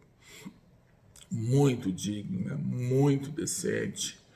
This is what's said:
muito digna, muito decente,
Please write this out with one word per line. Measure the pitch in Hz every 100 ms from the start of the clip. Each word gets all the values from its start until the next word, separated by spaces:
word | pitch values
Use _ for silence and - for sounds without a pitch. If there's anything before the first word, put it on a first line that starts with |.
| _ _ - - - - _ _ _ _ _ - -
muito | 113 113 135 143 117 95
digna, | 87 101 104 - - - -
muito | 127 123 123 131 143 139 139
decente, | - 92 - - 110 110 - - - _